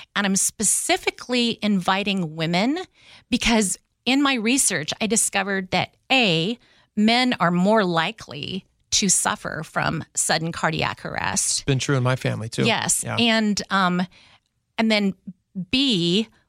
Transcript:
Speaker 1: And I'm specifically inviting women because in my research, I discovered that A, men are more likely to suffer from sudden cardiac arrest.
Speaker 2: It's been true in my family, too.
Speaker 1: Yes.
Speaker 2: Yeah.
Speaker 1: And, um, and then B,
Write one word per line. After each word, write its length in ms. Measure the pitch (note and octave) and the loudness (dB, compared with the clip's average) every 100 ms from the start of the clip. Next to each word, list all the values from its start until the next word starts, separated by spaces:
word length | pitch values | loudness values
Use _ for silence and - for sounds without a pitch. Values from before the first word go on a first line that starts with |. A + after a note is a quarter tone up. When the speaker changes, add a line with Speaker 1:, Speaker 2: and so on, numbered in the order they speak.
| - F#3+ | -8 -2
Speaker 1:
And 100 | G3+ | 0
I'm 120 | G3 | 0
specifically 1200 | - - G#3 - - F#4 G4+ - - B3 A#3 - | 0 -2 -2 0 0 -2 -2 -6 -2 0 0 0
inviting 760 | G#3 G3 F3 F#3+ G#3 F#3+ D#3+ D#3+ | 0 0 0 0 0 -2 -4 -4
women 420 | D#3+ F3 A#3 E4 F#4 _ - - - | 0 2 2 -2 -6 _ -20 -20 -4
because 480 | A#3+ A3 A3+ F#3 - _ _ A#3 | -2 2 2 2 -4 _ _ 0
in 180 | C4+ | 2
my 120 | C#4 B3+ | 2 2
research, 580 | G#3+ C4+ - E3 - - | 2 2 2 0 -4 -4
I 60 | G#3+ | -2
discovered 640 | A3 - G3 G3 F#3+ F#3 | 0 0 0 -2 -4 -2
that 240 | F3+ - _ - | -2 -2 _ 0
A, 460 | C4 G#3+ D#3+ F3 A#3+ _ _ _ - | 2 4 2 0 -4 _ _ _ 0
men 400 | G#3+ A#3+ B3+ A3+ | 4 4 2 2
are 120 | F3 | 2
more 320 | F3 F#3+ A3 | 4 4 4
likely 800 | F#3 E3 E3 - - C#3+ - F#3+ - _ - | 2 0 -2 -4 -14 -12 -10 -10 -12 _ -4
to 180 | - G3 | 0 2
suffer 520 | - F#3+ G#3 - D3+ | 2 0 -4 -6 -10
from 420 | E3 - D3+ D#3 - - | -6 -4 -2 -4 -6 -4
sudden 380 | - D#3+ E3 | -2 -2 -2
cardiac 520 | - E3 D#3 - - - | -2 -2 -2 -4 -6 -8
arrest. 460 | - F2+ - - | -6 -4 -2 -2
Speaker 2:
It's 120 | - - | -2 0
been 140 | C3 | 0
true 180 | - C3+ | 0 0
in 60 | |
my 120 | B2+ B2+ | 0 0
family, 320 | B2+ A#2 A2+ | -2 -4 -6
too. 160 | - | -2
Speaker 1:
Yes. 400 | C3 F#3 G#2+ - | 0 0 0 -2
Speaker 2:
Yeah. 140 | A#2+ A2 | -2 -2
Speaker 1:
And, 440 | A#3 A3 G#3+ G3 - | 0 2 0 -2 -2
um, 320 | G3 F3+ F3+ F#3 - - _ _ _ _ - | 0 2 0 -4 -8 -20 _ _ _ _ -2
and 120 | A3 | 0
then 240 | G#3+ G3 - - - _ G3 F3 | 2 0 -4 -12 -18 _ -12 -2
B, 600 | C4 C#4 F#3+ E3+ F#3+ A3 _ | 0 2 2 2 0 -2 _